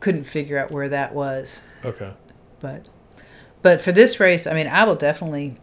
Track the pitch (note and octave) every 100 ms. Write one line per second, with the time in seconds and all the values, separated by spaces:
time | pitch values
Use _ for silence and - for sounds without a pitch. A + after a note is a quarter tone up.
0 | G3+ E3+ C#3 D#3 C#3+ C#3+ C3+ D3 C#3 C#3
1 | C#3 C#3+ C#3 C3+ C3 - - - B2+ A2+
2 | G2 F#2+ _ - _ - C#3 C#3 - _
3 | _ _ - - - _ F#3 E3+ F#3 F3
4 | A#3+ - F#3+ E3+ E3 D#3+ D3+ D#3+ A3 D#3
5 | D3 D3+ E3 D3 C#3+ A#2+